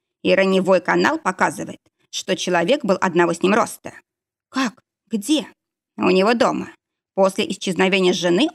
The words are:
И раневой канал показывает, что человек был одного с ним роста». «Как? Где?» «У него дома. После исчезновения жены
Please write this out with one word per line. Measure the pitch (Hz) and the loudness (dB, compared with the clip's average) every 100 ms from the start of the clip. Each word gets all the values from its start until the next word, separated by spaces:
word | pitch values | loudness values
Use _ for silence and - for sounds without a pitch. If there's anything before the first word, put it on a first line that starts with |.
| _ _ | _ _
И | - | 0
раневой | 185 190 190 180 185 | 2 2 2 2 0
канал | 175 175 208 320 | 2 0 0 0
показывает, | - 185 262 202 - - _ _ _ | -4 -2 -2 -4 -12 -14 _ _ _
что | - - 185 | -12 -6 -6
человек | - 175 170 294 | -2 -2 0 0
был | 196 180 | 0 0
одного | 185 170 170 | 0 2 0
с | 170 | 0
ним | 185 | 0
роста». | 220 - - - - _ _ _ _ _ | 0 0 -6 -18 -20 _ _ _ _ _
«Как? | 262 247 - _ _ _ | -4 -4 -6 _ _ _
Где?» | 220 202 302 196 _ _ _ _ - | -8 -2 -2 -2 _ _ _ _ -4
«У | 208 | 2
него | 185 202 | 2 2
дома. | 240 226 - - - _ _ _ | 2 0 0 -8 -16 _ _ _
После | - 190 202 196 | 0 0 0 -6
исчезновения | 202 202 170 190 190 180 | -6 -6 0 0 2 2
жены | 175 175 175 311 | 2 0 2 2